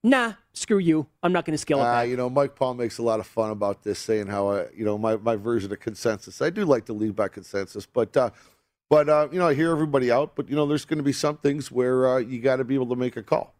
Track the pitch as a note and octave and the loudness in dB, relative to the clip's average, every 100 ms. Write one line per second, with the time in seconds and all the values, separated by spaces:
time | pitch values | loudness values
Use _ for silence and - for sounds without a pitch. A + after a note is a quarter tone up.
0 | A3 C4 A#3 G3+ _ - - G#3 E3+ D#3 | 4 2 0 -6 _ -14 0 2 4 2
1 | C#3+ _ F3 F3+ E3 D#3 - C#3+ B2 A#2+ | 0 _ 0 0 -2 -6 0 2 2 2
2 | A#2+ B2 B2+ C3+ C#3 - C3 B2 A#2+ - | 0 -2 -2 0 0 0 -4 -2 -6 -2
3 | A#2 A2 G#2+ - A2 G#2+ G2+ G2 G#2 G2 | -2 -2 -2 -4 -2 -2 -4 -4 -6 -6
4 | - A2 G2+ G2+ G2+ G2+ - - G#2+ G#2 | -2 -2 0 -2 0 0 -4 -4 -4 -2
5 | A2 A2 A2 A2+ G#2+ A#2 G2 G2+ - G#2+ | 0 0 -2 -4 -2 -2 -4 -8 -10 -4
6 | A#2 G#2+ - - D3 F#3 F#3+ B2+ - G#2+ | -2 -2 -8 -4 -4 -2 2 2 2 -4
7 | A2 G2 G2+ - F#2 G2+ F#2+ G#2 - - | -4 -2 -4 -6 -8 -6 -6 -10 -6 -2
8 | A2+ D3 B2 - _ _ _ _ _ D3+ | 0 0 0 -4 _ _ _ _ _ 4
9 | D3 D3+ D3+ E3+ F3 C#3 E3 D#3+ D#3 C#3+ | 6 2 2 2 2 2 2 2 2 2
10 | B2 A#2+ D3+ - - C#3+ D3 D3 - D#3 | 2 2 0 -6 -4 0 0 0 -2 -2
11 | C#3+ C3+ D3+ D3+ C#3+ C#3+ C3+ B2 B2+ B2+ | 0 0 -2 0 0 0 -4 -2 2 2
12 | C3 C3 A#2+ B2+ B2+ C3 B2 C3+ B2+ B2 | 2 2 -2 -2 0 0 0 -2 0 -2
13 | B2+ A#2 G#2 - - _ | -2 -6 -2 -2 -2 _